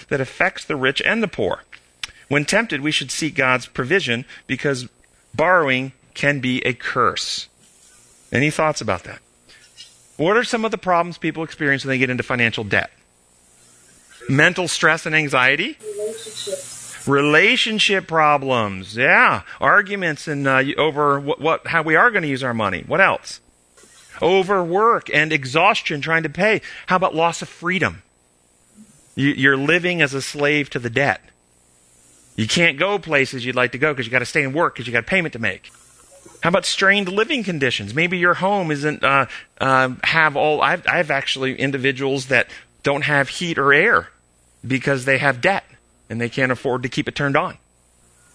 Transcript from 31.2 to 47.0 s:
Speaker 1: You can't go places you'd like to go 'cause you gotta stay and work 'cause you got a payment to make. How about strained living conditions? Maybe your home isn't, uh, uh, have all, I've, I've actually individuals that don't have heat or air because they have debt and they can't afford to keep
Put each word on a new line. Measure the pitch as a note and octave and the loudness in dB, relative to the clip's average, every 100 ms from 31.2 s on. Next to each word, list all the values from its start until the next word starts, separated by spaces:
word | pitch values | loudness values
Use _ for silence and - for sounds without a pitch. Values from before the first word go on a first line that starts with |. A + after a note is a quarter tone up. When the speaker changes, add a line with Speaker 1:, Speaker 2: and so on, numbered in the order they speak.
| - _ _ _ _ _ _ _ _ _ _ - | -8 _ _ _ _ _ _ _ _ _ _ -6
Speaker 1:
You | A2 | -2
can't | - E3+ C#3 | 2 2 2
go | F#3 G#3 | -2 -2
places | D#3+ D3 C3 C3+ A#2+ | 0 0 0 -2 -4
you'd | B2 | 0
like | B2 | -2
to | B2 | 0
go | D#3 | -2
'cause | C3 A2+ | -2 -2
you | |
gotta | B2+ B2 | -2 -2
stay | D#3+ | -2
and | C#3 | -2
work | C#3 D#3+ - | 0 -2 -4
'cause | A#2+ | -4
you | |
got | A#2 | -4
a | |
payment | A2+ F#3+ D#3+ | -2 -2 -2
to | A#2 | -4
make. | A2 F2 - - - - - - - - | -6 -6 -12 -20 -20 -20 -20 -20 -20 -4
How | E3 | 0
about | F3+ - | 2 0
strained | - F#3+ G3+ F#3+ | 2 2 2 0
living | G3 A3 D4 | -2 0 -2
conditions? | F3+ E3 C3 - G2+ | -2 -2 -2 -2 -4
Maybe | B2 F3 F#3 | -2 -2 2
your | F3 D#3+ | 2 2
home | F#3 G3+ E3 | 0 0 0
isn't, | D3 D3+ D3 | -2 -2 0
uh, | - C#3 B2 - - _ | 2 2 0 -6 -20 _
uh, | C3+ C3 C3 B2 | 0 2 2 -2
have | - D#3+ D#3 C#3 | -2 2 2 2
all, | D3+ D3+ | 0 2
I've, | C#3 F3 - | 0 0 0
I've | D3+ D#3 | 0 0
actually | C#3 - C3+ C3 - | -2 -4 -4 -4 -2
individuals | C3+ C3+ C3 C3 C3+ C#3 B2+ | -2 0 -2 -2 -2 -2 0
that | B2 - - - _ | 0 0 -8 -20 _
don't | - C#3+ | -2 0
have | C#3 D3 C3 | 0 0 0
heat | - F3 E3 | -4 -2 2
or | C#3 | 4
air | C#3 G3+ G#3+ - _ _ _ _ _ A2+ | 6 4 2 -2 _ _ _ _ _ -4
because | C3 C#3+ C#3 B2+ | -2 0 -2 2
they | C3+ | 2
have | C#3+ B2+ | 2 2
debt | F3 G3 - - _ _ - | 0 0 -6 -18 _ _ -10
and | A2+ | -6
they | A#2+ | -4
can't | - B2+ | -2 -2
afford | B2 C#3 B2+ | 0 -2 -2
to | B2 | -2
keep | - | -4